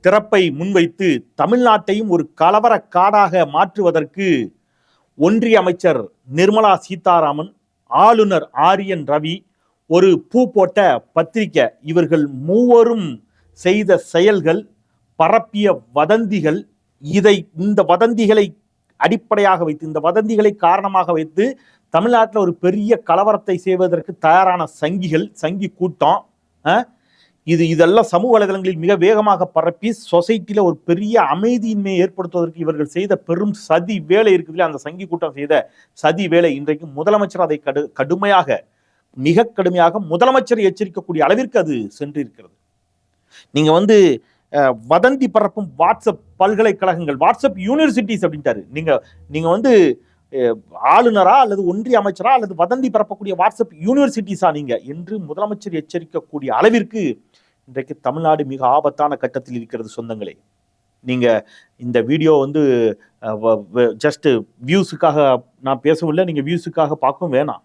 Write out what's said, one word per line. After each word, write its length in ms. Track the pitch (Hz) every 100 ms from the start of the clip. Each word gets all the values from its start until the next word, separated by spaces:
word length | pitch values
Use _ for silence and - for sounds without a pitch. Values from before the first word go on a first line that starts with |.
திறப்பை 360 | 180 208 214 202 180
முன்வைத்து 580 | 139 185 190 170 - 185 127 _ -
தமிழ்நாட்டையும் 720 | 151 247 247 214 - 202 220
ஒரு 160 | 170 151
கலவர 400 | _ 170 214 226 214 _
காடாக 500 | 180 196 208 196 180 147
மாற்றுவதற்கு 800 | 151 190 208 180 160 147 185 190 139 110 _ _ _ _ _ _ -
ஒன்றிய 400 | 165 220 233 220
அமைச்சர் 420 | 180 175 180 135 101 _ 127
நிர்மலா 380 | 143 185 214 214 190
சீதாராமன், 760 | - 185 190 175 156 147 175 _ _ _ _
ஆளுநர் 560 | 131 208 226 208 170 143 127
ஆர் 220 | 165 196
என் 200 | 196 180
ரவி, 320 | 143 147 156 180 _ _ _ _ _
ஒரு 180 | 170 190 170
பூ 200 | - 240 254
போட்ட 360 | 214 185 208 185 120 _
பத்திரிகை, 540 | 160 165 226 196 151 120 _
இவர்கள் 420 | 151 165 151 160 143 131 151
மூவரும் 600 | 208 247 233 226 233 165 117 _ _ _ _
செய்த 380 | 180 208 190 180 -
செயல்கள், 500 | 165 196 202 156 185 - _ _ _ _ -
பரப்பிய 580 | 160 226 226 208 208 143 117
வதந்திகள், 680 | 131 156 220 220 202 156 180 202 _ _ _
இதை, 340 | 143 190 202 196 160 160
இந்த 260 | 196 208
வதந்திகளை 640 | 175 - 233 226 214 214 196 - _ _ _ _
அடிப்படையாக 600 | 143 220 _ 208 202 180
வைத்து, 260 | 165 151 160
இந்த 100 | 156
வதந்திகளை 520 | 156 190 214 214 214 208
காரணமாக 520 | 170 190 196 190 170
வைத்து 340 | 165 156 180 233 262 _ _ _
தமிழ்நாட்டுல 460 | 165 220 240 220 220
ஒரு 140 | 185 170
பெரிய 440 | 180 208 208 233 -
கலவரத்தை 500 | 170 202 208 208 185
செய்வதற்கு 560 | 190 185 185 170 - 170
தயாரான 440 | 160 175 190 180 156 -
சங்கிகள், 460 | 151 185 180 160 208
சங்கி 380 | - 156 190 196
கூட்டம், 500 | _ 180 - 147 190 _ _ _ _
ஆ? 120 | 147 202 247 _ _ _ _ _ -
இது, 180 | 165 165
இதெல்லாம் 400 | 160 170 214 220
சமூக 180 | 175 240
வலைதளங்களில் 480 | 226 196 190 185 170
மிக 80 | 170 196
வேகமாக 500 | 180 214 214 185 180
பரப்பி 440 | 160 160 170 220 220 -
சொசைட்டில 500 | 175 175 226 170 208
ஒரு 140 | 185 156 -
பெரிய 260 | 170 208 226 151
அமைதியின்மையை 680 | 156 220 247 226 208 196 185
ஏற்படுத்துவதற்கு 600 | 180 185 175 180 170 165
இவர்கள் 240 | 160 151 151
செய்த 220 | 175 196 190
பெரும் 360 | - 170 208 208 -
சதி 300 | 160 175 202
வேலை 300 | 151 196 220
இருக்குது 220 | 180 135
இல்லையா? 140 | 160 170
அந்த 100 | 139 147
சங்கி 180 | 175 180
கூட்டம் 300 | 170 165 139
செய்த 240 | 143 147 - _ _ _
சதி 260 | 156 170 185
வேலை, 220 | 170 170
இன்றைக்கு 320 | 139 147 151 160 139
முதலமைச்சர் 480 | 175 208 196 185 165
அதை 120 | 151
கடு-, 280 | - 139 151
கடுமையாக, 680 | - 139 185 202 190 143 101 _ _ _ _ _ 127
மிக 300 | 139 165 233 -
கடுமையாக 420 | 180 175 165 202 170
முதலமைச்சர் 520 | 170 247 262 262 233 196
எச்சரிக்கக்கூடிய 540 | - 196 180 - 160 147
அளவிற்கு 340 | 214 262 226
அது 120 | 156 127 101 -
சென்றிருக்கிறது. 560 | 147 147 123 _ 92 _ _ _ _ _ _ _ _ - _
நீங்க 160 | 143 156
வந்து, 260 | 165 202 214 180 117 _ _ _
அ, 120 | 147 135 117 117
வதந்தி 400 | 165 247 269 254
பரப்பும் 420 | 220 208 - 185 135
WhatsApp 400 | 170 220 226 - _ _
பல்கலைக்கழகங்கள், 840 | 190 208 214 202 190 170 160 135
WhatsApp 320 | 165 - 277 190 190
யூனிவர்சிட்டிஸ் 580 | 285 311 220 208 208 170
அப்படின்ட்டாரு. 380 | 151 135 107 85 139
நீங்க, 140 | 160 131 _ - -
நீங்க 180 | 147 165
வந்து, 240 | 190 262 226 165 120 _ _ _
அ, 200 | 135 120 110 _ - 123
ஆளுநரா 420 | 175 240 208 185 262
அல்லது 200 | 240 202 180
ஒன்றிய 300 | 190 226 233
அமைச்சரா 300 | 202 - 214 262
அல்லது 180 | 208
வதந்தி 340 | 165 180 254 262
பரப்பக்கூடிய 440 | 214 208 202 202 175
WhatsApp 340 | 220 - 233 156 180
யூனிவர்சிட்டிஸா 600 | 277 277 - 190 190 180
நீங்க 220 | 151 139 117 127
என்று 240 | 156 175 214
முதலமைச்சர் 600 | 156 156 208 208 196 165
எச்சரிக்கக்கூடிய 720 | 151 175 165 165 - 147 135 117
அளவிற்கு 440 | 202 233 196 220 160 110 _ _ _ _ _
இன்றைக்கு 260 | 131 127 - 127
தமிழ்நாடு 360 | 147 165 156 139
மிக 160 | 135 131
ஆபத்தான 460 | 139 147 139 147 139
கட்டத்தில் 400 | 127 135 127 123
இருக்கிறது 300 | 113 117 110
சொந்தங்களே. 400 | - 117 110 95 - _ _ _ _ _ _
நீங்க 220 | 123 127 120 110 - - _ _
இந்த 180 | 123 120 113
வீடியோ 220 | 151 156 151
வந்து, 200 | 135 151 143 123 113 98 _ _
அ, 80 | 113 107
வ-, 260 | 113 110 95
வ-, 140 | 113 120 110
just 220 | 151 - 151 120 101 _ 127
வியூஸுக்காக 580 | 190 185 156 165 147 139 127 _ _
நான் 220 | 135 135 147
பேசவில்லை, 380 | 156 165 156
நீங்க 200 | 185 151 139
வியூஸுக்காக 500 | 170 170 165 147 151
பார்க்கவும் 300 | 135 139 175 131
வேணாம். 260 | 147 95